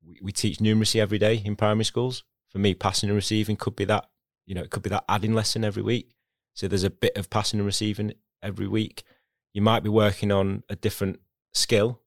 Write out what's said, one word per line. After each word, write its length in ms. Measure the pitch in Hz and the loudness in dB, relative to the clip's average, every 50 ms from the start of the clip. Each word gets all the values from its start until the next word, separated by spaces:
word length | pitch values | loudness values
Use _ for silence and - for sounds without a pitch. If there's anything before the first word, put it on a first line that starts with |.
we, 180 | _ 82 87 - | _ -20 -20 -10
we 100 | 95 95 | -8 -6
teach 280 | - - - 107 - - | -4 -2 -2 -2 0 2
numeracy 420 | 107 107 107 110 110 - - 113 | 2 4 4 4 4 4 4 2
every 180 | 107 98 107 101 | 2 2 2 2
day 220 | 104 107 113 110 98 | 4 4 2 2 0
in 140 | 104 104 | -4 -2
primary 260 | - 110 104 107 110 110 | 0 2 2 2 2 0
schools. 400 | - - 120 120 127 127 - - _ _ _ _ | 0 0 -2 -2 -2 -4 -8 -14 _ _ _ _
For 120 | _ _ 98 | _ _ 2
me, 140 | 101 104 92 | 2 2 2
passing 360 | - - 101 92 - - 101 | 2 0 0 0 0 0 0
and 60 | 104 | 0
receiving 420 | 104 95 - 110 107 107 101 107 | 0 0 0 0 0 0 0 -2
could 180 | - - - - | -2 -4 -6 -4
be 100 | - 98 | -4 0
that, 200 | 95 107 101 - _ _ _ _ _ _ _ _ | 0 0 0 0 _ _ _ _ _ _ _ _
you 100 | - 98 | -10 -10
know, 60 | 90 | -10
it 80 | 82 82 | -8 -6
could 140 | - - - | -8 -6 -4
be 60 | 101 | -4
that 140 | 98 95 - - | -4 -4 -2 -2
adding 240 | 95 107 95 107 110 | -2 0 0 0 0
lesson 320 | 110 107 - - 117 113 | 0 0 -2 -2 -2 -2
every 180 | 107 98 104 101 | -4 -4 -4 -2
week. 320 | 101 117 117 - _ _ _ _ _ _ _ _ _ _ | -2 -2 -2 -4 _ _ _ _ _ _ _ _ _ _
So 160 | - - 95 | -8 -4 -2
there's 160 | 87 98 92 | 0 0 0
a 40 | 98 | 0
bit 280 | - _ - 104 - | -2 _ -2 -2 -2
of 120 | 104 95 - | -2 -8 -4
passing 300 | - 110 104 - - 104 | -2 -2 -2 0 -2 -2
and 80 | 101 | -2
receiving 460 | 101 95 - 107 107 104 104 104 107 - _ _ _ _ _ | -2 -2 -2 -2 -2 -2 -4 -6 -6 -8 _ _ _ _ _
every 260 | - 101 95 95 98 | -12 -10 -8 -6 -6
week. 360 | 98 98 110 110 - - - - _ _ _ _ _ _ _ _ _ _ | -2 -2 -2 -2 -2 -8 -16 -20 _ _ _ _ _ _ _ _ _ _
You 80 | 104 | 2
might 220 | 101 110 113 113 - | 4 4 4 4 2
be 60 | 107 | 2
working 420 | 104 110 107 104 98 - - 101 | 4 4 4 4 2 0 0 2
on 320 | 101 98 98 98 98 107 - _ | 2 2 2 0 -2 -6 -8 _
a 60 | 101 | -14
different 440 | - - 107 - - 101 98 90 - _ _ _ _ _ _ _ | -4 -4 -4 -4 -2 -6 -6 -6 -8 _ _ _ _ _ _ _
skill 480 | - - - 123 104 104 117 123 _ _ | -4 0 2 4 4 4 2 -2 _ _